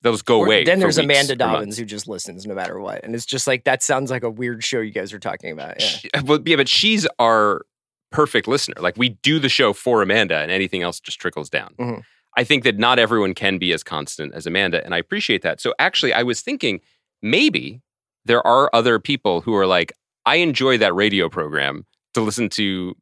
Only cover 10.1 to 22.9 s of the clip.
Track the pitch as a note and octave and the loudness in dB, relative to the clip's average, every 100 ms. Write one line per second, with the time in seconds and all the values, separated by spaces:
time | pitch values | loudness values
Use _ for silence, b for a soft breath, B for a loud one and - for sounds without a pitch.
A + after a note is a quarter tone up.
10.1 | G#2+ G2 D#2+ D2+ F#2 F#2+ F#2+ F2 E2+ - | 2 2 -2 -2 -2 -2 -2 -6 -6 -12
11.1 | - F2+ - D#2 - - - B2 A2 b | -8 -8 -8 -6 -8 -8 -10 -8 -8 b
12.1 | b b - B2 D3 A#2+ G#2 A#2 B2 A2 | b b -4 0 2 2 2 2 4 4
13.1 | A2+ G2 F#2 G2 F#2+ F2 D#2+ - D#2+ C#2+ | 2 0 0 -2 0 -2 -2 -4 -8 -8
14.1 | - D2+ - E2 F2+ G2 E2 - F2 - | -10 -10 -8 -4 -2 0 -2 -2 -4 -4
15.1 | G3+ - G2 E2+ D#2 B2 - E3 - C3 | -6 -2 -2 -2 -4 -4 0 0 2 0
16.1 | A#2 A#2+ A2+ - C#4 C3+ F#2+ _ _ _ | 0 0 -2 -4 -4 -2 -4 _ _ _
17.1 | _ G#2 E3 D4+ - - A#2 _ _ _ | _ -2 2 2 0 -8 -16 _ _ _
18.1 | _ - A#2+ - B2 C#3+ A#2 A#2+ A2+ - | _ 2 2 6 4 6 4 4 2 0
19.1 | C#3 G#2 F2 A#2+ G#2+ F#2+ F#2 E2 - _ | -2 0 -2 0 2 4 2 0 -6 _
20.1 | _ - D#3 F3 C3+ C3 B2 G#2 F2+ G#2 | _ 0 2 2 0 2 4 2 4 2
21.1 | G2+ E2 F2+ D#2 D2 C#2 C#2+ - _ _ | 2 0 -2 -4 -2 -2 -4 -14 _ _
22.1 | - A2 G#2 A2 - G2+ F#2 F2+ | -2 -2 -2 -4 -2 -2 -2 -6